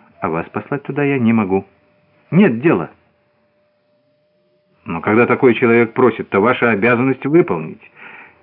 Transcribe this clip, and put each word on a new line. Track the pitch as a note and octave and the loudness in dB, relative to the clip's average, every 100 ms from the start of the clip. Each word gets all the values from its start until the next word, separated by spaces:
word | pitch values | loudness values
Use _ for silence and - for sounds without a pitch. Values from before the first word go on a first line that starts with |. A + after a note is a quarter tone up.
| _ - | _ -10
а | F2 | -6
вас | D#2+ G2+ | -6 -6
послать | A2 - C#3+ | -10 -8 -10
туда | - C#3+ | -8 -4
я | C#3+ C#3 | -2 0
не | A2+ | 0
могу». | A2+ F#2+ F#2+ G2 _ _ _ _ _ - | 0 0 -2 -6 _ _ _ _ _ -4
«Нет | D#3+ G#3+ A3+ | 2 2 2
дела». | E3 G#2 D2+ _ _ _ _ _ _ _ _ _ _ _ _ _ _ _ _ _ _ _ | -2 -2 -4 _ _ _ _ _ _ _ _ _ _ _ _ _ _ _ _ _ _ _
«Но | - E2+ | -12 -8
когда | - G#2+ A#2 | 0 2 2
такой | A#2 C3 | 2 2
человек | A2+ A#2+ A#2 A2+ | 2 2 2 2
просит, | - A#2+ - - | 2 0 0 -4
то | G2 | 0
ваша | G#2+ B2 A#2+ | 0 0 0
обязанность | G#2 G2+ A2 C3+ B2+ | 0 0 0 0 -2
выполнить». | C3+ D#3+ F3 E2+ D#2+ - - _ - - - _ | 0 0 2 -2 -8 -14 -20 _ -20 -20 -20 _